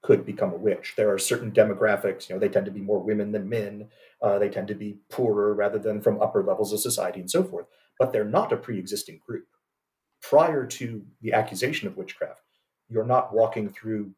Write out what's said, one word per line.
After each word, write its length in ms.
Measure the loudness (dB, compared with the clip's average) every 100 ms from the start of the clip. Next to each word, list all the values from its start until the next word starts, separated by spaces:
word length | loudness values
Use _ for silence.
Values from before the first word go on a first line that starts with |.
could 240 | 6 4 4
become 260 | -4 -2
a 40 | 0
witch. 380 | -2 -2 -4 0
There 140 | 0
are 60 | 2
certain 340 | 0 -2 2
demographics, 760 | 4 4 4 2 2 0 -4 -8
you 60 |
know, 60 | -2
they 80 | 2
tend 180 | 2 -2
to 60 |
be 80 | -8
more 180 | -2 -2
women 340 | 0 -2 -2
than 160 | -4 -4
men, 400 | -4 -4 -10 -16 _ -20 _
uh, 180 | 0 2
they 120 | 2
tend 180 | -2 -6
to 60 |
be 240 | -6 -8 -10 _
poorer 460 | -2 2 4 2
rather 240 | 2 0 0
than 240 | -2 0
from 180 | 0 2
upper 220 | 2 2
levels 300 | 0 0 0
of 80 | -2
society 400 | -2 -2 -2 -4
and 100 | -2
so 140 | 0
forth, 220 | 0 -4 -12 _ _ _
but 140 | 0
they're 120 | 2
not 280 | 2 0 0
a 40 | -2
pre-existing 640 | -4 -8 -6 -8 -8 -18 -12
group. 200 | -12 -12 _ _ _ _ _ _ _
Prior 460 | 4 6 6 2 -4
to 400 | -8 -8 -8 -14 _
the 120 | 0
accusation 560 | 0 0 -2 -2 -2 -6
of 80 | -8
witchcraft, 460 | -12 -8 -10 -10 _ _ _ _ _
you're 140 | -2
not 280 | 2 2 4
walking 380 | 2 2 2 -6
through 420 | -8 -6 -6 -6